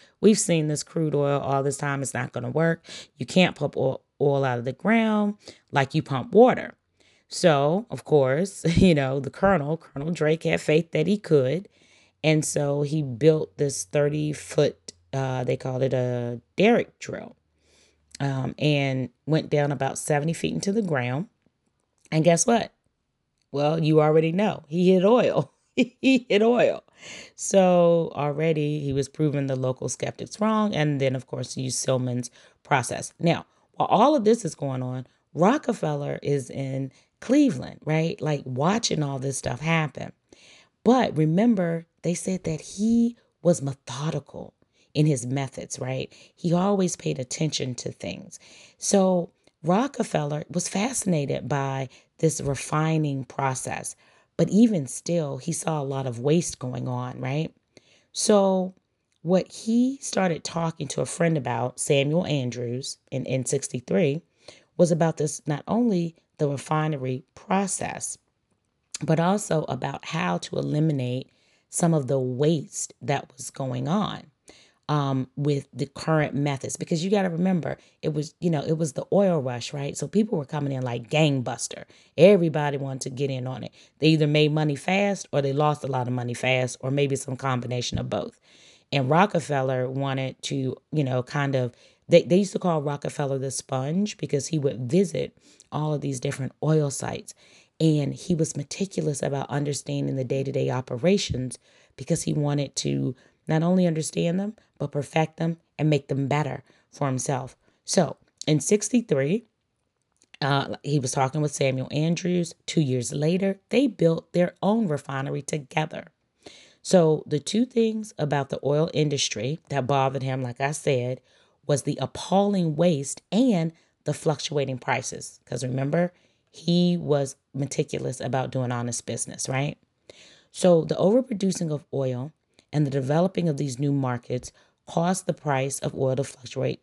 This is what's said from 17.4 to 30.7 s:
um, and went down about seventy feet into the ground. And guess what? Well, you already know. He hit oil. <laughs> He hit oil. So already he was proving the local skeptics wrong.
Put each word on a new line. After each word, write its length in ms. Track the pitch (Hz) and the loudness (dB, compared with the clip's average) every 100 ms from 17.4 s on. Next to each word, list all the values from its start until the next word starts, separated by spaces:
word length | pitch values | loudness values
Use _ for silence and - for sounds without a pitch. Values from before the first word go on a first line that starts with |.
| _ _ _ _ _ _ _ - | _ _ _ _ _ _ _ -6
um, 340 | 139 135 131 - | -4 -2 -6 -2
and 500 | 147 143 139 131 123 - - | 0 2 0 -2 -4 -8 -2
went 240 | 156 - | -2 2
down 220 | 147 143 | 0 0
about 260 | 135 135 - | 0 -4 -4
seventy 340 | - 147 156 | -2 0 0
feet 200 | 165 - | -2 -4
into 180 | 160 196 | -2 -2
the 120 | 208 | -2
ground. 440 | 190 139 123 131 208 _ _ _ _ _ _ _ _ | 0 -2 -2 -4 -6 _ _ _ _ _ _ _ _
And 120 | 160 | 2
guess 220 | 160 170 - | 4 4 4
what? 260 | 233 - _ _ _ _ _ _ _ _ | 2 0 _ _ _ _ _ _ _ _
Well, 320 | 139 147 165 | -2 0 2
you 180 | 156 156 | 4 6
already 300 | 151 156 160 | 6 4 4
know. 320 | 175 208 - - | 0 0 -2 -4
He 260 | 170 180 | 2 6
hit 100 | 185 | 6
oil. 480 | 190 240 151 - - _ | 6 6 4 2 -2 _
<laughs> 40 | _ - | _ 0
He 500 | 247 - 262 262 - | 0 2 4 4 4
hit 120 | 202 | 4
oil. 420 | 226 240 135 69 - _ - - - - | 4 4 2 0 -10 _ -18 -18 -20 -12
So 760 | - 190 185 175 170 170 165 - | 2 4 6 6 6 4 2 -2
already 640 | 147 143 160 156 147 151 | -4 0 0 0 0 -2
he 140 | 143 | -2
was 160 | 135 135 | -2 -4
proving 380 | - 156 139 135 | 0 0 0 -2
the 80 | 131 | -2
local 340 | 127 127 127 | -2 -2 -6
skeptics 500 | - 131 - 117 - | -6 -8 -8 -14 -2
wrong. 340 | 214 214 208 | 0 2 0